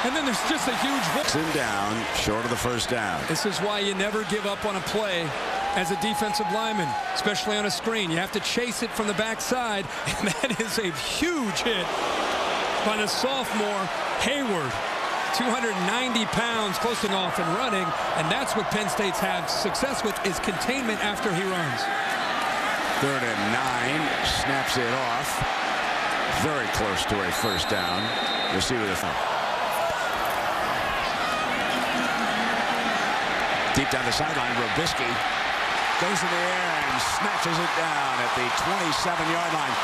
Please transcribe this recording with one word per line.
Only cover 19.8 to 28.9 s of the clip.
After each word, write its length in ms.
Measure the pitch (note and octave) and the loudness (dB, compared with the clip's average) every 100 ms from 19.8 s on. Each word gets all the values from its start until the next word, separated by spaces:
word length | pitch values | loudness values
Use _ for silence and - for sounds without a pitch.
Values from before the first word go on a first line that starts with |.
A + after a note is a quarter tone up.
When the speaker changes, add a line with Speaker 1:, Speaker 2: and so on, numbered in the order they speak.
| C4+ B3+ | 0 0
Speaker 1:
with, 140 | G#3+ G3 G3+ | -2 0 0
is 140 | E3 | 0
containment 640 | - F3 - C4+ A#3+ G#3+ | -2 -2 0 0 0 0
after 300 | G#3 G3+ A3 | 0 0 0
he 100 | E3+ | 0
runs. 380 | F#3+ F#3 D#3+ A#2+ - - - - - - - - - - - - | 2 0 0 0 0 0 0 0 0 0 0 0 0 0 0 0
Speaker 2:
Third 220 | C#3 C#3 | 0 2
and 180 | A#2+ G#2+ G2+ | 0 0 0
nine, 500 | A#2+ C3 B2 A#2+ D3+ D3+ - | 2 2 0 0 0 0 0
snaps 540 | - - - C#3 C3 C3+ | 0 0 0 0 0 0
it 160 | A#2+ | 2
off. 340 | B2+ B2+ A#2 D3 - B2 - - - - - - - - - | 0 0 0 0 0 0 0 0 0 0 0 0 0 0 2
Very 240 | C3+ D3 G#2+ F#2 | 2 2 0 0
close 240 | G#2+ F#2 - | 0 0 0
to 40 | G#2 | 0
a 120 | F2+ | 0
first 380 | F2 A#2 F#2 D#2 | 0 0 0 2
down. 320 | G2+ F2 F2+ A2 - - - - F#2+ | 2 2 0 0 -2 0 0 0 0
Receiver 300 | F#2+ B2 | 2 2
the 100 | G#2+ | 0